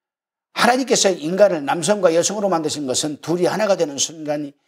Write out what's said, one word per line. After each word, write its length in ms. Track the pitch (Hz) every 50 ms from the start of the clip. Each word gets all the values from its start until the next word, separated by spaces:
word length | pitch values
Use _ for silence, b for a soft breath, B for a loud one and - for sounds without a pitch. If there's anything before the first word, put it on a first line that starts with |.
| _ _ _ _ _ _ _ _ _ _
하나님께서 580 | - - - 226 254 262 262 226 226 - - 196
인간을 540 | 180 156 143 156 185 196 208 196 180 156 139
남성과 500 | 139 156 170 151 175 214 208 185 170 160
여성으로 340 | 170 165 - - - 202 190
만드신 380 | 175 165 151 147 - 147 143
것은 340 | 127 123 - - 151 147 -
둘이 240 | - 156 170 180 175
하나가 320 | 151 - 196 220 202 190
되는 220 | 165 165 151 139 127
순간이 560 | - - 160 160 156 147 151 151 147 139 - _ _